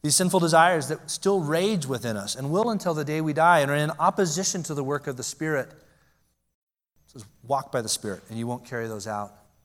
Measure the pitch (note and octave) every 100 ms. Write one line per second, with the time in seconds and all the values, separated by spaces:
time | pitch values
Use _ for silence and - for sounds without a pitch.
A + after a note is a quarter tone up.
0 | D3+ C#3+ F#3 F#3+ E3+ D#3+ E3+ E3+ B2+ D3+
1 | - - G3 G3 D3 D#3+ G3 G#3+ C3+ B2
2 | A#2+ G#2+ G2+ - C#3 E3+ A#3 G#3+ F3+ D#3
3 | D3 D#3 D#3+ D3 E3 E3+ C#3 D3 D3+ -
4 | E3+ G3 F#3 D3+ F#3 F#3+ E3 D3 C3+ C#3+
5 | C#3+ B2+ - - D#3 D3 G2+ - _ _
6 | _ _ _ _ _ _ _ _ _ _
7 | _ - G2+ _ A#2 C#3 - C3 A2 -
8 | G#2+ F#2 - A2+ A#2 A#2+ - B2 A2+ A2
9 | G#2 G#2 G2+ - _ _